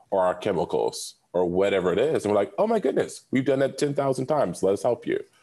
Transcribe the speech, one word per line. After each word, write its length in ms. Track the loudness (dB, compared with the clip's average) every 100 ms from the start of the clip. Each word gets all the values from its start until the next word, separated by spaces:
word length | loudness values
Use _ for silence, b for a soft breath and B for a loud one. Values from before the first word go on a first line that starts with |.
| b
or 120 | 0
our 120 | 2 0
chemicals 800 | -2 -2 -2 -2 -2 -4 -14 -16 _
or 120 | -2 0
whatever 460 | 2 2 2 2
it 60 | 2
is." 260 | 2 0 2
And 80 |
we're 60 | 0
like, 140 | 0 0
"Oh 80 | 0
my 120 | 0
goodness, 440 | 0 -2 -2 -6 -4
we've 140 | -2 0
done 140 | 2
that 180 | 0 0
ten 180 | -2 0
thousand 320 | -2 -2 -2
times. 340 | 0 0 0
Let 120 | 0
us 100 | 2
help 240 | 0 -2 -2
you." 160 | -6 -6 b